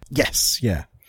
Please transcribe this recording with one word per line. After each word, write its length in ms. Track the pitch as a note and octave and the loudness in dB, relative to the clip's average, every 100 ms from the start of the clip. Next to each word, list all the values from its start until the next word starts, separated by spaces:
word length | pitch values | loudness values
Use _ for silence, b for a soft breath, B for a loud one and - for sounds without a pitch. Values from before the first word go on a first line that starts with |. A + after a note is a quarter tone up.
| - | -4
Yes, 500 | C3+ - - - - | 0 0 0 0 0
yeah. 220 | A#2 D#2+ - - | 0 0 -4 -16